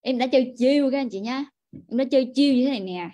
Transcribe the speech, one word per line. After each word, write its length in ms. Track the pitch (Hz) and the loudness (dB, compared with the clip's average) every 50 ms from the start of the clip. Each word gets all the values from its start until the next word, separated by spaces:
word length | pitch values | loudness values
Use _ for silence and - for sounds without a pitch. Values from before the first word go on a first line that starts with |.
Em 180 | _ 233 262 240 | _ -4 -2 -2
đã 80 | 247 | -2
chơi 280 | 262 254 262 262 254 254 - | 2 2 2 2 2 -2 0
chiêu 320 | 240 254 285 294 285 269 | 2 4 4 4 2 2
các 80 | 254 277 | 0 -2
anh 100 | 269 240 | -4 -4
chị 100 | 190 190 | -6 -8
nha. 240 | 196 226 247 269 285 285 _ _ _ _ - - - _ | -8 -6 -6 -6 -8 -10 _ _ _ _ -20 -20 -16 _
Em 100 | 214 233 | -2 -2
đã 60 | 269 254 | -2 2
chơi 220 | 294 269 262 233 254 | 2 2 2 2 0
chiêu 200 | 262 285 285 269 | 2 2 4 4
như 100 | 247 254 | 2 2
thế 60 | 277 | 0
này 100 | 277 226 | -2 -4
nè. 300 | 196 185 180 180 175 170 | -6 -6 -8 -8 -10 -10